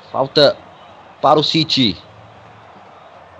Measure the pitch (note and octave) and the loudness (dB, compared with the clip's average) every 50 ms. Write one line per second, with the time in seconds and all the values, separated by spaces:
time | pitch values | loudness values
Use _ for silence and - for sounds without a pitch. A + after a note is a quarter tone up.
0 | - - - A2+ C3+ C3+ - D#3 D3 B2+ - - - - - - - - - - | -18 -10 -6 -6 -6 -4 0 2 2 2 0 -2 -10 -20 -20 -20 -20 -20 -20 -20
1 | - - - - - C3+ D3+ D#3 D3 - - E3 D#3 D3 - - C4 G#2+ F2 - | -20 -20 -10 -4 0 2 2 2 0 0 -2 -2 -2 -2 -2 -2 -2 -2 -2 -6
2 | - - - - - - - - - - - - - - - - - - - - | -12 -20 -20 -20 -20 -20 -20 -20 -20 -20 -20 -20 -20 -20 -20 -20 -20 -20 -20 -20
3 | - - - - - - - | -20 -20 -20 -20 -20 -20 -20